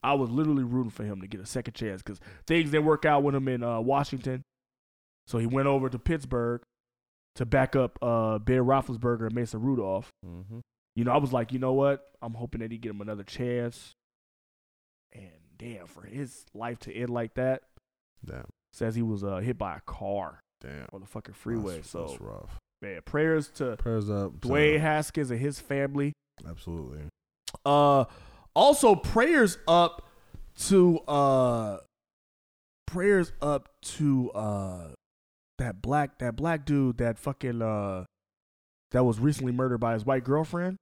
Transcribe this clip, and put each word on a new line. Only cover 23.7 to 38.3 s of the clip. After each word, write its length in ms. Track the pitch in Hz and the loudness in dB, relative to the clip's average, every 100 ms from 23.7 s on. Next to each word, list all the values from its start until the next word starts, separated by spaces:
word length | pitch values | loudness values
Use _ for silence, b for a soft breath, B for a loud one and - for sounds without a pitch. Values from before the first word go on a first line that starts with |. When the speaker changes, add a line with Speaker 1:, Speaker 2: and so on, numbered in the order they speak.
| 110 | -4
Speaker 3:
Prayers 340 | 120 113 104 | -2 -2 0
up 300 | 104 98 - | -2 -4 -6
to 80 | 120 | -2
Speaker 1:
Dwayne 320 | 139 151 151 | 2 4 4
Haskins 500 | 156 151 151 - 135 | 2 0 -2 -4 -4
and 80 | 117 | -2
his 220 | 139 143 | -4 -6
family. 520 | - 139 139 139 143 147 _ _ - | -6 -2 -2 -2 -4 -4 _ _ -16
Speaker 3:
Absolutely. 560 | 82 - 85 67 73 76 _ _ _ - - | -14 -10 -10 -10 -12 -14 _ _ _ -16 -6
Speaker 1:
Uh, 420 | 143 143 147 139 123 B B B B - | 2 6 8 6 2 B B B B 4
also, 400 | 277 285 247 185 | 6 8 6 6
prayers 600 | - 226 269 320 214 - - | 4 2 4 6 4 2 4
up 420 | 170 170 - - b b b - - - | 6 6 0 -20 b b b -18 -8 4
to, 320 | 196 180 165 - | 8 8 6 0
uh, 720 | 143 139 135 127 117 107 98 - _ _ _ _ _ _ _ _ _ - | 2 4 4 4 2 -2 -8 -12 _ _ _ _ _ _ _ _ _ -8
prayers 440 | 165 196 196 170 - | 0 4 4 2 -2
up 280 | 147 143 - _ | -2 -2 -4 _
to, 500 | - - 147 135 123 | -14 0 2 2 0
uh, 560 | 101 107 101 95 90 82 - _ _ _ _ _ - | -4 -4 -4 -6 -10 -14 -18 _ _ _ _ _ -6
that 220 | 123 95 | -6 -4
black, 380 | 117 147 139 _ | -2 0 0 _
that 160 | 123 | -6
black 320 | 113 156 160 139 | -2 -2 -2 0
dude 320 | 143 135 120 | 2 2 2
that 200 | 120 139 | -2 -2
fucking, 440 | - 135 131 117 | -6 -6 -6 -2
uh, 420 | 113 104 101 95 92 _ _ | -2 -2 -4 -6 -10 _ _